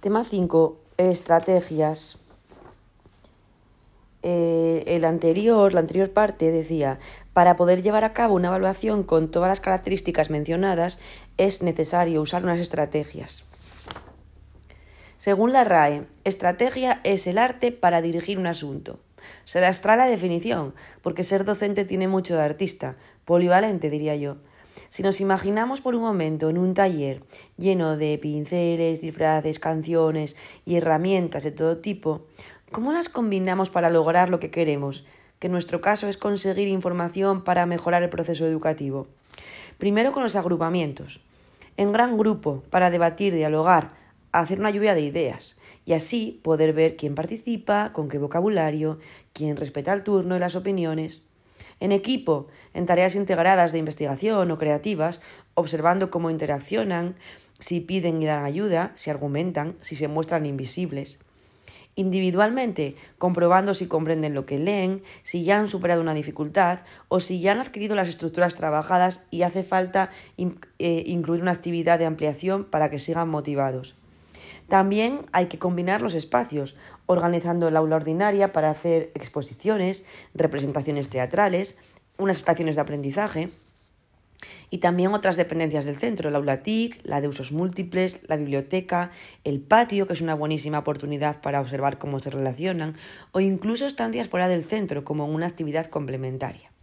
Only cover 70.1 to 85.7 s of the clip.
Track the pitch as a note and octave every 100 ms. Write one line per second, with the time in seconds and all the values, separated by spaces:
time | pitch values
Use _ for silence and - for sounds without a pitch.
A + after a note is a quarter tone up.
70.1 | - - - F3+ E3+ - _ F3 E3 -
71.1 | F3 D#3+ E3+ F3+ E3+ E3+ E3+ E3 E3+ E3
72.1 | D#3 D3+ C#3+ F#3 G3 G3 D#3 D3+ D3 -
73.1 | D#3+ E3 D#3 C#3+ C#3+ C3+ B2+ B2 _ _
74.1 | _ _ - - - - G3 G3 G3+ A3+
75.1 | C#4 C#4+ F3+ F3+ E3 F3+ F3 F3 G3+ A#3
76.1 | E3+ D#3 B2 A#2+ D3+ C3+ - - - -
77.1 | F3+ E3+ F3 E3+ E3+ E3 D#3 D#3 D#3+ D3+
78.1 | D#3+ G#3 G3+ G3 D#3+ D#3 D3+ E3+ E3 -
79.1 | - - - C3+ A#2+ G3+ G#3+ F#3 F#3+ -
80.1 | - - - D#3 C#3+ C#3 D3 C#3+ D3 C#3
81.1 | C3 B2+ F#3+ G#3 F3+ G3 - _ _ _
82.1 | _ G3 F3 - E3 E3 D3+ C#3+ D3 C#3
83.1 | C#3+ G#3 D#3 F3 - _ _ _ _ _
84.1 | _ _ _ - - - F3+ F3 F3 F#3
85.1 | G#3 G3 E3+ E3+ D#3+ D#3+